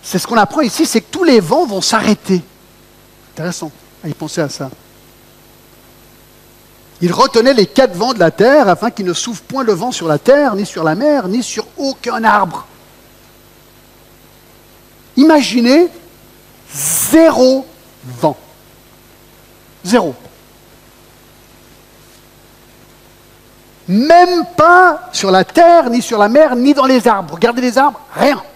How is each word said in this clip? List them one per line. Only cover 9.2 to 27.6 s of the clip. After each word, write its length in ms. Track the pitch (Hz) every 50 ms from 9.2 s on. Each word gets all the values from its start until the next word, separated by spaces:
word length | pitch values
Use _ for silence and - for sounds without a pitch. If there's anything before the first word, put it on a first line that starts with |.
| - 240 233 - _
point 200 | _ 247 269 262
le 80 | 226 202
vent 180 | 165 196 247
sur 160 | - - 170
la 120 | 160 151 143
terre, 360 | - - 269 285 294 262 214
ni 100 | 196 208
sur 200 | - - 185 160
la 100 | 160 156
mer, 320 | 190 262 302 294 277 202
ni 160 | 180 196 254 226
sur 240 | - - 214 - - _
aucun 480 | - 285 269 262 - - 240 226 226 226
arbre. 420 | 220 208 208 196 175 156 - - - - - _ _ _ _ _ _ _ _ _ _ _ _ _ _ _ _ _ _ _ _ _ _ _ _ _ _ _ _ _ _ _ _ _ _ _ _ _ _ _ _ _ _ _ _ _ _ _
Imaginez 720 | 254 277 320 320 294 247 175 208 254 233 240 262 311 359 330 - - - - _ _ _ _ _ _ _ _ _ _ _ - -
zéro 920 | - - - - - - - - 320 330 320 285 226 254 262 262 269 262 - - _ _ _ _ _ - 127 123 123
vent. 160 | - 156 139 - - _ _ _ _ _ _ _ _ _ _ _ _ _ _ _ _ _ _ _ _ _ _ _ _ _ _ _ -
Zéro. 320 | 180 220 240 190 156 123 - - - _ _ _ _ _ _ _ _ - _ _ _ _ _ _ _ _ _ _ _ _ _ _ _ _ _ _ _ - _ _ _ _ _ _ _ _ _ _ _ _ _ _ _ _ _ _ _ _ _ _ _ _ _ _ _ _ _ _ _ _ _ _ _ _ _ _ _ _ _ _ -
Même 560 | 180 208 254 311 330 349 359 359 359 349 - - -
pas 520 | - 302 339 349 359 370 359 302 320 - - -
sur 180 | - - 196
la 140 | 185 190 185
terre, 440 | - - 320 339 339 339 339 311 254
ni 120 | 240 247
sur 160 | - - 233
la 100 | 208 254
mer, 300 | 247 233 285 311 294 254
ni 160 | 240 247 277 294
dans 120 | 285 262
les 220 | 262 262 247 -
arbres. 280 | 240 214 196 185 151 151
Regardez 260 | 170 - 233 240 247